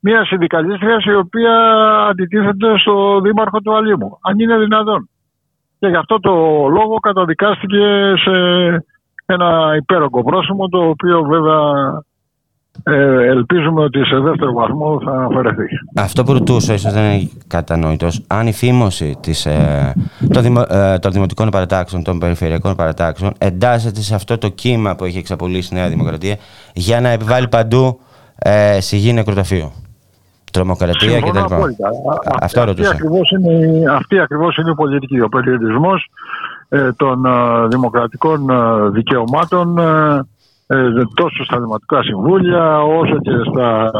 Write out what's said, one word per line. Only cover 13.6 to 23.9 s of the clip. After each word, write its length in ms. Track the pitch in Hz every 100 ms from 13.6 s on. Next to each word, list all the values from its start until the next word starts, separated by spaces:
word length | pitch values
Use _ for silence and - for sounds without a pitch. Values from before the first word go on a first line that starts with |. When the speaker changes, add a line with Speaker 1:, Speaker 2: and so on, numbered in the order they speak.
| 151 160
Speaker 1:
ότι 220 | 151 131
σε 140 | 131 131
δεύτερο 340 | 139 160 143
βαθμό 480 | 117 113 135 151 147
θα 80 | 123 135 127
αφαιρεθεί. 340 | 131 120 107 98 147 - -
Speaker 2:
Αυτό 280 | - -
που 80 | 127
ρωτούσα, 400 | 135 117 123 107
ίσως 180 | 104 101
δεν 100 | 101 107
είναι 180 | 101 92 - -
κατανοητός, 760 | 85 80 82 82 78 85 85 -
αν 200 | 101 113
η 60 |
φήμωση 640 | 104 123 123 107 - 78 67
της, 260 | - 76 -
ε, 460 | 78 76 73 69 67 - - -
των 100 | -
δημο-, 220 | 120 120 120
ε, 300 | 98 98 92
των 140 | 95
δημοτικών 380 | 95 98 - 110
παρατάξεων, 520 | 98 90 95 87 90
των 160 | 85 87
περιφερειακών 560 | 87 85 82 82 87 95
παρατάξεων, 560 | 80 78 85 78 98 -
εντάσσεται 640 | 98 90 120 120 113